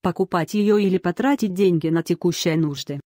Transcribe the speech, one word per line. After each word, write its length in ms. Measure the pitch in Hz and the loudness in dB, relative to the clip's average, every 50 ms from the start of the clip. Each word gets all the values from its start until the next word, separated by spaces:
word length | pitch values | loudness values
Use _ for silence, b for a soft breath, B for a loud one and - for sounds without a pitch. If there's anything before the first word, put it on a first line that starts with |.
покупать 500 | - 185 170 - 190 - - 175 160 - | -2 -4 -2 -2 -4 -2 0 -4 -2 -2
её 240 | - 214 208 208 208 | -2 0 2 4 4
или 220 | 214 202 190 185 180 | 4 4 2 0 0
потратить 560 | - 175 170 - 220 269 285 - 226 202 180 | 0 -2 -2 0 0 0 0 0 -2 -4 0
деньги 340 | 185 202 185 175 160 156 160 | 2 2 4 4 2 0 0
на 140 | 160 165 | 0 0
текущие 540 | 160 - 175 - - 175 160 - - 175 160 | 0 -2 -4 0 0 -2 -2 0 -2 0 0
нужды. 440 | 165 160 151 143 139 - - 143 139 - | 0 0 -2 -4 -8 -10 -10 -12 -12 -12